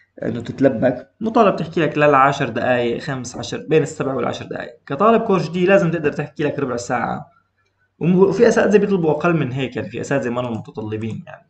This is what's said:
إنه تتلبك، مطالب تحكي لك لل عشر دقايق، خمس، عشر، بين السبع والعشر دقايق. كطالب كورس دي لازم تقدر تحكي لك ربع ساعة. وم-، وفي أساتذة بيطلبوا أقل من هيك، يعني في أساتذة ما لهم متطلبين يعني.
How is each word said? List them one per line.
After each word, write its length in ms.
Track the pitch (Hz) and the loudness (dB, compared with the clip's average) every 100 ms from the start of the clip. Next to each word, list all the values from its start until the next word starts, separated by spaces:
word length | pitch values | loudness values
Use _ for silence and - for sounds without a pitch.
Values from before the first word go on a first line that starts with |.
| _ - | _ -8
إنه 180 | 117 117 | -6 -6
تتلبك، 680 | 117 - 135 113 127 135 - - | -6 2 2 4 0 -2 -8 -8
مطالب 360 | 220 233 196 - | 0 2 2 2
تحكي 240 | 160 175 | -4 -2
لك 180 | 151 147 | -2 2
لل 160 | 147 | 4
عشر 340 | 135 139 147 123 | 6 4 2 -4
دقايق، 500 | 113 123 123 120 113 | -2 0 0 0 -4
خمس، 380 | - 131 120 - | -6 -8 -10 -12
عشر، 300 | 117 120 - | -10 -10 0
بين 140 | 156 | 2
السبع 320 | 139 - 131 | 2 -2 -4
والعشر 300 | 131 123 - | -4 -4 -6
دقايق. 340 | - - - - - | -8 -10 -10 -14 -8
كطالب 360 | - 220 220 | 0 4 4
كورس 260 | 220 185 151 | 2 0 -2
دي 180 | 180 180 | 0 4
لازم 240 | 196 165 | 4 4
تقدر 220 | 165 147 | 0 -2
تحكي 320 | 151 143 - | -4 -6 -4
لك 140 | 147 139 | -4 -2
ربع 180 | 131 120 | -4 -4
ساعة. 500 | - 120 120 143 - _ _ _ _ _ _ - | -4 -4 -2 -6 -12 _ _ _ _ _ _ -4
وم-، 180 | 156 185 | 2 4
وفي 320 | 190 170 226 | 4 6 4
أساتذة 300 | 226 202 202 | 6 4 4
بيطلبوا 320 | 202 190 156 | 4 2 0
أقل 260 | 147 170 165 | 0 2 0
من 160 | 123 | 0
هيك، 240 | 135 123 107 | -4 -4 -6
يعني 140 | 98 | -8
في 100 | 113 | -8
أساتذة 300 | 120 139 123 | -2 -2 -2
ما 100 | 123 | -4
لهم 120 | 123 | -4
متطلبين 720 | 110 - 110 110 107 110 104 95 | -6 -8 -10 -8 -6 -6 -10 -14
يعني. 200 | 95 | -20